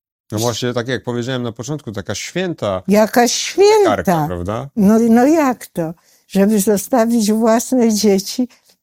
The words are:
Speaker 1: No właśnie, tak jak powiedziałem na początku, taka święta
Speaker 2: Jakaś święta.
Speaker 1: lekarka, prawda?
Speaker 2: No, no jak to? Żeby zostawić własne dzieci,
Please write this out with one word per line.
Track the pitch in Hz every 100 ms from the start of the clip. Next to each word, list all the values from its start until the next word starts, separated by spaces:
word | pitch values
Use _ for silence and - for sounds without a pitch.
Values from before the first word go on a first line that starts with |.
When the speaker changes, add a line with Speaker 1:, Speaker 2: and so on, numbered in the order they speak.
| _ _ _
Speaker 1:
No | 107
właśnie, | 120 113 123
tak | 120 117
jak | 120
powiedziałem | - 120 120 131
na | 120
początku, | 110 120 151 -
taka | 104 98
święta | 101 - 175 185 151 107 92 -
Speaker 2:
Jakaś | 208 220 247 233
święta. | - - - 403 427 381 196
Speaker 1:
lekarka, | 190 165 151
prawda? | 87 87 113 139 -
Speaker 2:
No, | 196 226
no | 233 233 269
jak | 330 269 233 -
to? | - 160 175 _ _ _
Żeby | 190 202 220
zostawić | 196 202 - 254 226 233 208
własne | 220 226 233 - 262 233
dzieci, | 214 208 196 196 - 247 _ _ _